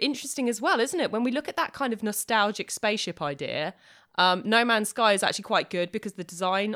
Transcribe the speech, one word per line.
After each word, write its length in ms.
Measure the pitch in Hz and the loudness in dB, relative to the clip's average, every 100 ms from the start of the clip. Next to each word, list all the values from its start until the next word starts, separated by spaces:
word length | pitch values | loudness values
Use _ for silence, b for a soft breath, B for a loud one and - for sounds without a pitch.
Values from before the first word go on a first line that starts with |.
interesting 480 | 269 262 269 - 240 | -2 -4 -6 -4 -2
as 100 | 208 | 0
well, 220 | 311 302 | 0 2
isn't 180 | 247 359 | 0 0
it? 100 | 214 | -2
When 140 | 214 | 0
we 80 | 247 | 0
look 160 | 262 - | -2 -4
at 80 | |
that 160 | - 320 | -4 -4
kind 220 | - 262 | -2 -4
of 100 | 214 | -2
nostalgic 680 | 214 208 - 220 208 208 - | -4 -4 0 2 2 0 -8
spaceship 520 | - 214 208 - 170 | -2 -2 0 -4 -4
idea, 540 | 147 143 135 123 160 - b b b | -6 -4 -4 -4 -4 -8 b b b
um, 260 | - 180 185 | 2 2 2
No 220 | 202 226 | 2 4
Man's 240 | 240 220 208 | 4 2 0
Sky 240 | - 220 | 2 4
is 100 | 202 | 4
actually 200 | 202 175 | 2 0
quite 260 | 196 190 147 | 0 0 0
good 200 | 180 175 | -2 -2
because 240 | 214 208 | -4 -8
the 120 | - | -10
design 500 | 175 175 185 190 208 | -10 -4 0 0 0